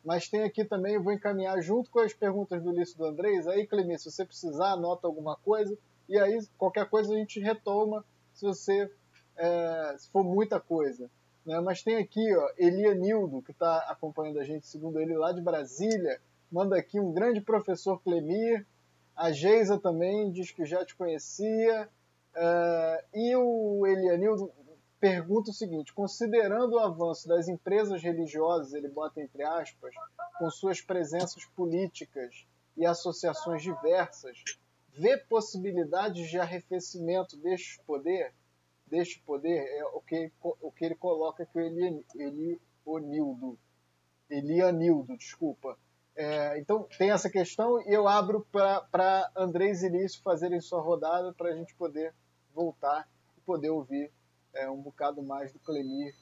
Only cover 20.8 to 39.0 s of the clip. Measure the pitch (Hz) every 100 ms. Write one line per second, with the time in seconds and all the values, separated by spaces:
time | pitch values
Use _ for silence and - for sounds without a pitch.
20.8 | 185 - 175 156 - - 214 220 226 220
21.8 | 214 _ _ _ _ 165 170 175 170 165
22.8 | 160 160 - 208 233 254 247 226 214 202
23.8 | 196 190 185 175 208 208 190 - - -
24.8 | _ _ 196 180 165 220 214 202 202 160
25.8 | 143 - 196 - 233 226 202 214 247 233
26.8 | 214 165 170 156 160 170 170 175 196 202
27.8 | 208 185 170 165 160 156 160 170 135 147
28.8 | 143 143 156 156 139 135 151 165 156 _
29.8 | 127 - - - - - 165 - 190 180
30.8 | - 180 156 170 180 - - - 175 170
31.8 | 190 - - 139 123 - _ _ _ -
32.8 | 170 175 180 165 175 147 175 160 170 165
33.8 | 156 180 175 - 131 120 - - _ _
34.8 | _ 143 196 269 - 220 208 190 196 175
35.8 | 151 175 208 175 160 175 165 175 _ 180
36.8 | 170 180 165 185 156 147 165 185 - -
37.8 | - 143 151 185 139 _ _ _ _ _
38.8 | _ 160